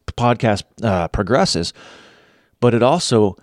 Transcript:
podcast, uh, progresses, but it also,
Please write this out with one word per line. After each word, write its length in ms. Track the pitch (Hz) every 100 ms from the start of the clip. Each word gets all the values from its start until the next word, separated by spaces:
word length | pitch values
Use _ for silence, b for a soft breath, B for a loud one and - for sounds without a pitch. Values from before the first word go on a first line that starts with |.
| -
podcast, 560 | - 120 120 117 104 - -
uh, 260 | 110 95 82
progresses, 600 | - 95 123 190 - 85 B B B B B B B B _
but 140 | 120
it 80 | 117
also, 540 | 120 175 - 117 104 -